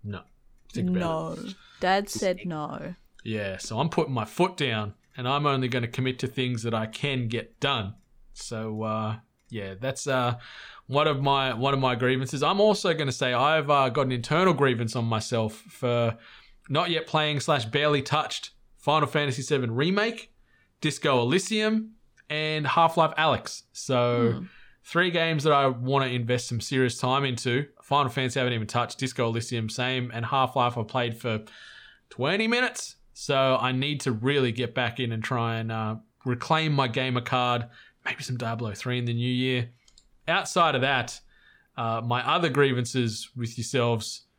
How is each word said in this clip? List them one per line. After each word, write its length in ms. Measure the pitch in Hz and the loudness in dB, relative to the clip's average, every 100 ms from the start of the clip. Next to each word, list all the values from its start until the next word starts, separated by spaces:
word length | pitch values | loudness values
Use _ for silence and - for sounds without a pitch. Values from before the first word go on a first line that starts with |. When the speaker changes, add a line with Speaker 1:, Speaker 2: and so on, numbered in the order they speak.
Speaker 1:
No. 200 | 104 101 - _ _ - - | -10 -12 -14 _ _ -20 -6
Think 160 | - 185 | -2 2
about 480 | 180 170 160 160 170 | 2 2 -2 -4 -8
it." 60 | |
Speaker 2:
No. 80 | - 190 - - | -10 -14 -18 -4
Dad 300 | 180 190 202 | 2 2 2
said 320 | - 202 180 | -2 0 -2
no. 520 | 180 156 151 - 151 175 _ _ | -4 -6 -6 -8 -10 -14 _ _
Speaker 1:
Yeah, 340 | 107 110 98 95 | -8 -6 -4 -6
so 200 | - 110 | -6 -2
I'm 100 | 156 | 0
putting 240 | - 151 | 0 0
my 120 | 127 | 0
foot 320 | 107 - 180 180 | -4 0 0 2
down 380 | 139 110 104 - _ - | -2 0 -4 -8 _ -8
and 120 | 123 | -2
I'm 180 | 143 147 | 2 2
only 220 | 135 127 | 2 0
gonna 180 | 123 117 | -2 -4
commit 300 | 120 127 127 | -2 -2 -2
to 60 | 123 | -6
things 360 | - 127 123 | -2 -2 -2
that 100 | 113 | -2
I 120 | 113 110 | -2 -4
can 420 | - 143 131 120 | -6 -4 -2 -2
get 320 | 113 - _ | -4 -8 _
done. 340 | 139 131 98 - _ _ - | -2 -2 -4 -10 _ _ -20
So, 500 | - - 113 110 110 | -16 -10 -8 -6 -4
uh, 340 | 110 110 107 110 _ _ _ | -4 -2 -2 -6 _ _ _
yeah, 240 | 113 98 95 | -10 -10 -6
that's, 280 | 127 135 - | -6 -6 -2
uh, 300 | 131 123 120 - - - - _ | 0 0 -2 -8 -18 -20 -20 _
one 200 | 127 156 | 0 2
of 140 | 143 | 2
my, 300 | 139 139 135 | 2 2 2
one 220 | 113 131 | 0 0
of 60 | 139 | 2
my 140 | 131 | 2
grievances. 480 | 123 127 131 131 143 | 2 2 2 0 0
I'm 180 | 147 196 | 0 4
also 340 | 214 208 190 | 4 4 2
gonna 180 | 156 143 | 0 0
say 200 | 120 131 | 0 0
I've, 340 | 123 135 160 143 | 4 4 4 4
uh, 200 | 143 131 | 4 4
got 160 | 120 131 | 2 0
an 60 | |
internal 420 | 127 117 151 185 | 0 0 2 4
grievance 420 | 147 139 117 117 127 | 6 4 4 0 0
on 80 | |
myself 500 | 117 110 110 117 110 110 - | 0 0 0 0 0 -4 -20
for 480 | - 127 120 117 117 - - - - - | -4 0 2 2 -2 -12 -20 -20 -20 -4
not 180 | 135 175 | 0 2
yet 160 | 165 160 | 0 0
playing 340 | 156 151 147 | 0 0 -2
slash 240 | - 147 113 | 0 0 2
barely 340 | 139 151 147 | 2 2 2
touched 480 | 131 147 147 - - - _ _ | 2 -2 -2 -6 -10 -20 _ _
Final 300 | - 151 143 | 0 2 2
Fantasy 340 | 151 147 123 | 0 0 -2
seven 300 | 127 143 123 | 0 0 0
Remake, 600 | 113 156 196 220 226 - _ _ _ _ _ | 0 2 2 0 -4 -14 _ _ _ _ _
Disco 400 | 156 - 156 131 | -4 0 2 4
Elysium, 720 | 120 170 190 220 214 220 220 - _ _ _ | 4 2 2 0 2 0 -2 -14 _ _ _
and 360 | 151 156 156 143 | -6 -2 -2 0
Half-Life 480 | - 165 165 156 156 | 4 4 6 2 4
Alyx. 460 | 156 120 - - - | 2 2 -2 -14 -14
So 600 | - - 127 123 120 117 117 | -14 0 2 4 4 2 0
Speaker 2:
Hmm. 60 | 180 - - - | -6 -16 -20 -20
Speaker 1:
three 260 | - 170 185 | -4 0 2
games 340 | 170 165 160 | 2 0 2
that 80 | 147 | 4
I 140 | 143 139 | 4 4
wanna 400 | 123 123 139 131 | 0 0 2 2
invest 420 | 123 117 123 - | -2 0 -2 -2
some 120 | 117 | -6
serious 360 | - 135 127 117 | -2 0 0 0
time 260 | 127 135 | 0 2
into. 420 | 139 123 127 123 147 _ | 0 -2 0 0 -2 _
Final 280 | - 139 139 | 0 2 2
Fantasy 300 | 123 127 123 | 0 -2 0
I 40 | |
haven't 100 | 123 | 0
even 120 | 120 107 | 0 -2
touched, 300 | 120 120 - | -2 -2 -4
Disco 280 | 131 - 117 | -6 -2 -2
Elysium 400 | 113 117 120 110 | -2 -4 -4 -4
same, 420 | 110 127 131 123 | -4 -4 -2 -4
and 100 | 117 | -6
Half-Life 540 | 117 135 131 135 123 120 | -2 0 2 2 0 0
I 40 | |
played 340 | 110 131 120 113 | -4 -2 -2 -4
for 240 | 123 110 110 - - - - - _ | -4 -4 -6 -20 -20 -20 -20 -20 _
twenty 380 | - 131 196 220 | -4 -2 0 2
minutes. 480 | 240 247 - - - _ | 2 0 -2 -12 -14 _
So 460 | - - 135 135 131 | -18 -2 2 4 4
I 120 | 123 | 2
need 280 | 127 139 147 | 0 -2 -2
to 100 | - | -2
really 380 | 113 123 143 131 | 0 0 2 2
get 220 | 113 123 | 0 -2
back 240 | 127 120 117 | 0 -2 -2
in 140 | 123 | -4
and 100 | 113 | -4
try 340 | 110 123 117 113 | -2 -2 0 -2
and, 140 | 113 | -4
uh, 260 | 113 110 110 - _ | -4 -4 -6 -10 _
reclaim 480 | 127 123 - 160 156 | -4 -4 0 0 2
my 160 | 143 131 | 2 0
gamer 320 | 117 131 123 | 0 0 -2
card, 460 | 120 127 123 120 120 - - _ | 0 0 2 0 -2 -14 -20 _
maybe 180 | - - | -8 -8
some 140 | - 123 | -6 -6
Diablo 340 | 117 117 117 | -4 -4 -6
three 260 | 98 - 123 | -6 -4 -2
in 60 | |
the 80 | 120 | -2
new 160 | 117 120 | 0 0
year. 380 | 123 127 127 120 _ _ - _ _ - | 0 0 0 -2 _ _ -20 _ _ -2
Outside 480 | 175 - - 165 | 0 0 2 4
of 60 | 135 | 4
that, 400 | 131 135 117 - _ _ _ _ _ - | 2 0 -2 -8 _ _ _ _ _ -6
uh, 240 | 117 113 | -4 -2
my 240 | 120 120 120 | 0 0 2
other 220 | 165 170 | 0 2
grievances 800 | 135 143 127 120 131 120 110 - 127 | 4 4 2 -2 0 0 -2 -10 -8
with 220 | 117 117 | -8 -6
yourselves 640 | 117 131 120 113 110 - _ | -4 0 2 0 -2 -12 _